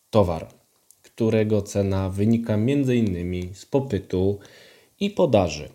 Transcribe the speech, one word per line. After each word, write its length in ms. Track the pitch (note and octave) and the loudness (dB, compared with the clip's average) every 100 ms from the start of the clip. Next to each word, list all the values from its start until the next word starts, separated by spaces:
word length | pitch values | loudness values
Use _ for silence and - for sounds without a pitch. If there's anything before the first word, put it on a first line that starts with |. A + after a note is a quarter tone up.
| - | -2
towar, 380 | A2+ F2+ D#2+ - - _ _ _ _ | 2 2 0 -8 -20 _ _ _ _
którego 600 | - - A2+ A2+ G#2+ G#2+ | -14 -2 0 2 2 0
cena 480 | G2 G2+ G2 F#2+ F#2+ | 0 -2 -2 -2 -2
wynika 480 | G2 G#2+ A#2 A#2 G#2+ | 0 2 2 0 0
między 400 | A2+ C#3+ C3 B2 | 0 0 0 2
innymi 520 | G#2+ F2 F2+ F2+ F2+ | 0 -2 -4 -6 -8
z 120 | G2 - | -12 -4
popytu 720 | C#3 C3+ F#2+ - F#2 G2 G2+ - - - - _ - | -2 -2 -4 -2 -2 0 -2 -10 -20 -20 -20 _ -6
i 100 | G3+ | -6
podaży. 600 | G3+ F3 G#2+ F2+ D2 C2+ | 0 2 4 2 -4 -14